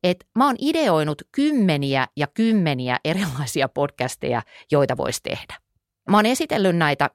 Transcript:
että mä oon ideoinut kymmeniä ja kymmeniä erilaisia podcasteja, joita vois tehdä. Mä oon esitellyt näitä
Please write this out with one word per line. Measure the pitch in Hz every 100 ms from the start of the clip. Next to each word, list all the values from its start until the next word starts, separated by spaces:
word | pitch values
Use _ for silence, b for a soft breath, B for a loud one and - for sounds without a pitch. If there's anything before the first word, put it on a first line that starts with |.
että | 180 180 -
mä | - 285
oon | 254
ideoinut | 277 320 285 160 151 147 -
kymmeniä | - 285 294 196 147 139 135 131 -
ja | 147
kymmeniä | - 226 220 165 131 127 123
erilaisia | 151 180 196 127 139 - 135
podcasteja, | - 143 - 127 - 131 120 - B B
joita | 147 139 127
vois | - -
tehdä. | - - - - _ _ _ _ -
Mä | 202
oon | 214
esitellyt | 254 320 - 190 170
näitä | 156 143 143